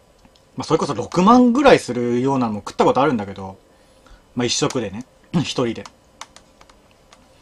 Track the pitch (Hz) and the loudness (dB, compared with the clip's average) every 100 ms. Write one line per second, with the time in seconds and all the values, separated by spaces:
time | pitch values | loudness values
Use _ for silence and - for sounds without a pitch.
0 | _ _ _ _ _ - - 156 - 101 | _ _ _ _ _ -12 -2 -2 -2 -6
1 | - 175 190 247 247 240 277 156 - 123 | -4 2 6 6 6 4 6 6 4 -4
2 | 120 120 135 135 120 104 - - 151 123 | -2 0 0 0 -2 -6 -6 0 2 2
3 | 139 120 98 98 95 95 _ _ _ _ | 2 0 -6 -12 -14 -16 _ _ _ _
4 | - - _ 123 123 - 147 131 104 101 | -20 -20 _ -6 -4 -2 -4 -4 -8 -10
5 | - _ _ 160 127 - 120 104 101 _ | -16 _ _ -4 -4 -4 -4 -6 -14 _
6 | _ - - - _ _ _ _ _ _ | _ -20 -20 -20 _ _ _ _ _ _
7 | _ - _ _ | _ -20 _ _